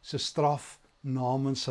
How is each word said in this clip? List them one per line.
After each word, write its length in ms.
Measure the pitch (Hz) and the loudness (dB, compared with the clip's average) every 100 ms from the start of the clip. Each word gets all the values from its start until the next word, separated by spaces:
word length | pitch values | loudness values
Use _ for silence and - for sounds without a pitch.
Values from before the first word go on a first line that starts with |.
se 160 | - 143 | -6 -4
straf 560 | - - 147 143 - - _ _ | -2 2 2 2 -4 -20 _ _
namens 640 | 139 131 127 131 135 131 - | -4 0 2 2 0 0 0